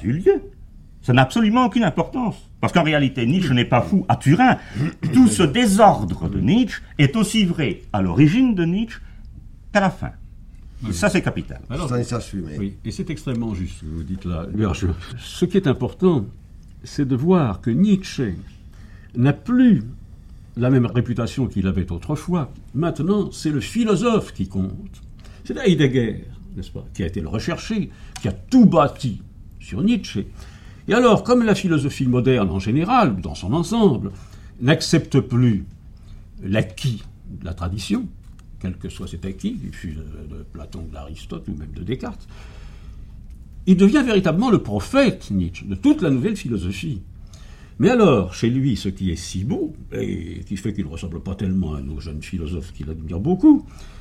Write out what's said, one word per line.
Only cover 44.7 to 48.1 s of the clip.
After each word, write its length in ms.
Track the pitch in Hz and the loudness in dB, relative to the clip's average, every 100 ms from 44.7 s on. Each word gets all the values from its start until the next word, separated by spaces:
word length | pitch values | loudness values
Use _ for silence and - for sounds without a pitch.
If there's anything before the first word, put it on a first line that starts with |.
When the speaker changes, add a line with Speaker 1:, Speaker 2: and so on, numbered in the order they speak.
| 101 - 269 262 - - | -6 0 2 2 0 -4
Speaker 2:
Nietzsche, 340 | 98 85 - 98 | -4 -4 -6 -8
de 80 | |
toute 280 | 95 277 302 | 0 2 2
la 80 | 170 | 2
nouvelle 260 | 131 175 202 | 0 0 -4
philosophie. 640 | - 110 90 98 165 107 - - - - - - - - | -4 -4 -4 -6 -6 -8 -10 -18 -18 -18 -20 -20 -16 0
Mais 100 | 165 | 2
alors, 440 | 247 196 | 6 6